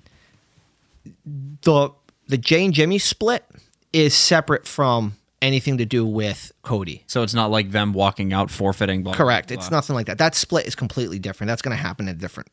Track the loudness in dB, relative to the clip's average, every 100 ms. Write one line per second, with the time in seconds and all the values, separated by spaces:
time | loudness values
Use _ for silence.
0 | _ _ _ _ _ _ _ _ _ _
1 | -20 -20 -14 -12 -12 -2 4 4 2 -4
2 | _ _ -4 -2 2 4 4 4 2 2
3 | -2 0 0 0 -4 -20 _ _ _ 2
4 | 4 4 4 4 4 0 -2 0 2 2
5 | -2 -6 _ _ 0 2 0 0 0 0
6 | 0 0 -2 -6 -12 -14 -4 -4 -4 -10
7 | -6 -2 0 0 2 2 0 0 0 2
8 | 2 2 -2 0 -2 0 -2 0 0 0
9 | -2 0 2 2 -2 -8 -2 -2 0 -4
10 | -4 0 0 0 0 -2 -2 -6 -6 -4
11 | -4 -4 -8 -6 -4 -4 -4 -4 -6 -6
12 | -8 -8 -10 -12 -14